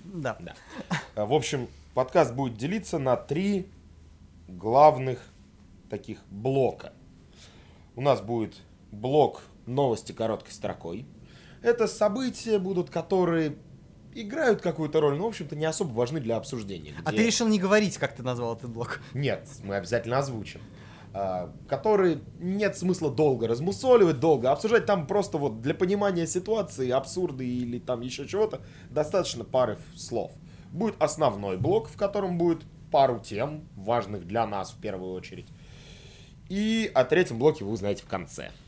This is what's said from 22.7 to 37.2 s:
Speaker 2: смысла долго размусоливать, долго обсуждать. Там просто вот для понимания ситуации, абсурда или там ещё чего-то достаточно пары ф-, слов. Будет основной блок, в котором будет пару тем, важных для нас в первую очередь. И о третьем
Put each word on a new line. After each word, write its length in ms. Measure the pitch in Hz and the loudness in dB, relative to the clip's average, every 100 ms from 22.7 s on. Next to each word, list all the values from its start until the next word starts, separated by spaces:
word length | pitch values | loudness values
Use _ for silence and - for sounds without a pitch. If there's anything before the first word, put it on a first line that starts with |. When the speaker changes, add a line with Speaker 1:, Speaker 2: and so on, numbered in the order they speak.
| 196 | 0
Speaker 2:
смысла 320 | 180 180 151 | 0 0 0
долго 380 | 120 151 120 113 | 2 2 4 0
размусоливать, 720 | 120 175 - 262 240 175 131 | 0 -2 0 6 8 8 6
долго 320 | 160 131 123 | 4 4 4
обсуждать. 340 | - 214 226 | 2 4 2
Там 220 | - 196 139 | 4 0 2
просто 320 | 202 180 156 | 0 0 -2
вот 240 | 139 110 | -2 -4
для 120 | 131 | -4
понимания 520 | 165 185 202 202 170 160 | 0 0 2 0 0 -2
ситуации, 640 | 180 196 220 196 - 127 | -2 -2 -2 -2 -2 0
абсурда 540 | 131 - 180 170 131 | 0 0 -2 -2 -4
или 340 | 123 123 120 120 | -4 -4 -4 -6
там 220 | - 120 | -4 -4
ещё 240 | 123 139 | -4 -8
чего-то 380 | 143 196 214 180 - - - | -4 0 0 -2 -12 -20 -6
достаточно 540 | 147 151 190 - 120 | -2 0 0 -2 -6
пары 300 | 107 127 120 | -2 2 2
ф-, 220 | 101 - - | 0 -10 -6
слов. 320 | - 110 85 - - - - | -4 -2 -4 -10 -20 -20 -10
Будет 240 | 165 220 - | -2 -2 0
основной 560 | 151 160 139 101 101 92 | 0 2 2 0 -4 -2
блок, 320 | 147 214 - | 2 2 0
в 80 | - | -4
котором 400 | 196 202 190 170 | -2 -2 -2 2
будет 260 | 170 165 - - - | 2 0 -4 -20 0
пару 300 | 147 131 113 | 4 4 2
тем, 480 | - 104 147 156 - 104 | -4 -4 -4 -6 -14 -8
важных 500 | 98 120 101 101 87 | 0 0 0 -8 -4
для 180 | 113 | -2
нас 280 | 107 98 92 | 0 -2 -6
в 80 | - | -8
первую 320 | 104 95 92 | -8 -6 -6
очередь. 340 | 92 - 90 - - - - - - - - - - - | -8 -10 -16 -16 -18 -20 -20 -20 -20 -20 -20 -20 -20 -8
И 420 | 196 220 226 220 | -2 0 2 2
о 120 | 135 | 2
третьем 340 | 123 165 | 4 4